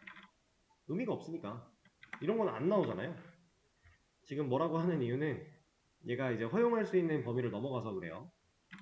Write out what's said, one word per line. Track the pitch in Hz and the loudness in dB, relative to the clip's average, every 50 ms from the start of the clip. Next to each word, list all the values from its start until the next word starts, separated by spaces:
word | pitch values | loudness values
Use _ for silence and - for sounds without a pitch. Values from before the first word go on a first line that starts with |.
| - - - - - - _ _ _ _ _ _ _ _ _ _ _ | -20 -18 -18 -18 -20 -20 _ _ _ _ _ _ _ _ _ _ _
의미가 | - 151 202 254 226 143 | -6 -4 -2 -2 -2 -2
없으니까 | 113 - 160 165 160 - 101 113 120 - - _ _ _ - _ _ - - - - | -4 -4 -8 -10 -8 -8 -8 -8 -10 -12 -16 _ _ _ -20 _ _ -16 -16 -12 -4
이런 | 139 165 220 | -2 0 2
건 | 226 208 165 | 2 2 0
안 | - - 143 180 | 0 2 2 4
나오잖아요. | 214 196 151 117 104 92 113 165 175 - - - - _ _ _ _ _ _ _ _ _ _ - - _ _ _ _ _ _ | 4 4 4 2 0 -4 -4 -6 -6 -10 -14 -18 -20 _ _ _ _ _ _ _ _ _ _ -20 -20 _ _ _ _ _ _
지금 | - 139 139 147 | -6 -4 -2 0
뭐라고 | 131 127 135 165 - 156 | 2 4 4 4 4 2
하는 | 165 165 180 170 147 | 2 2 2 2 2
이유는 | 123 117 123 139 151 156 120 92 - - - - _ _ _ _ _ _ _ _ - | 2 2 2 2 0 0 -2 -4 -6 -12 -18 -20 _ _ _ _ _ _ _ _ -6
얘가 | - 120 117 135 127 | -4 -2 0 0 0
이제 | 117 107 113 | 0 0 0
허용할 | 113 - 214 240 240 233 220 208 | 0 2 4 4 4 4 2 0
수 | - - | 2 2
있는 | 185 170 165 151 135 117 | 2 4 4 2 2 0
범위를 | 120 117 123 120 117 | 0 0 0 0 0
넘어가서 | 98 104 120 139 131 120 110 113 101 | -2 -2 -2 -2 -2 -2 -2 -4 -4
그래요. | 92 87 82 80 98 139 180 - _ _ _ _ _ _ _ - - | -6 -6 -8 -10 -10 -12 -16 -20 _ _ _ _ _ _ _ -20 -14